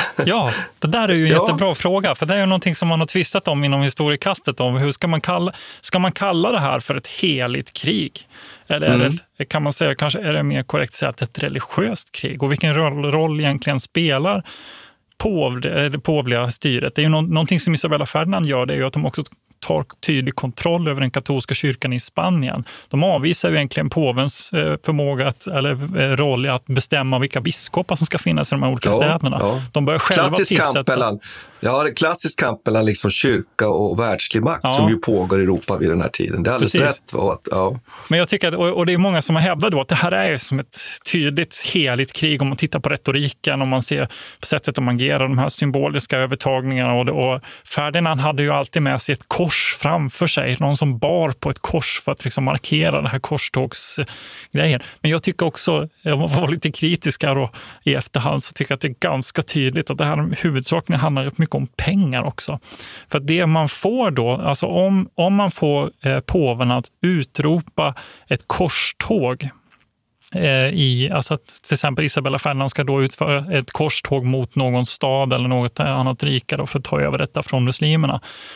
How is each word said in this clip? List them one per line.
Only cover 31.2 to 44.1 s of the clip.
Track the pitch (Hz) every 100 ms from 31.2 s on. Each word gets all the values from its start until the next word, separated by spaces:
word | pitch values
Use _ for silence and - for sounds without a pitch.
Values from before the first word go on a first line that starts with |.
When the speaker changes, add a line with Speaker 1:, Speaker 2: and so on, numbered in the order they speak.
| - - - -
Speaker 1:
ja, | 113 135
det | 151
är |
klassisk | - 160 175 156 -
kamp | 127 104 -
mellan | 110 110
liksom | 101 101
kyrka | - 135 104 - - 107
och | 85 104 92
världslig | 117 - - 113
makt | 123 165
Speaker 2:
Ja. | 131
Speaker 1:
som | 135 156
ju | 139
pågår | - 104 90 98
i |
Europa | 92 87 - 92
vid | 87
den | 85
här | -
tiden. | - - -
Det | 87
är |
alldeles | 127 135
Speaker 2:
Precis. | 175 143
Speaker 1:
rätt. | - -
Och | - 98
att, | - -
ja. | 92 95 127 - - -
Speaker 2:
Men | 165
jag | 170
tycker | 196 170
att, |
och, | 170 175
och | 180 170
det |
är | 175
många | 196 170
som | 143 160
har |
hävdat | 180 165 208
då | 151
att | 135
det |
här | 160 175
är | 190 190 143
som | - 135
ett | - - - - -
tydligt | 175 147 143 151 - -
heligt | 185 139 123 135
krig | - 156 147
om | 139
man | 135
tittar | 131 131
på | 127
retoriken, | 147 - 135 143 - - 135
om | 135
man | 131
ser | 120 143 135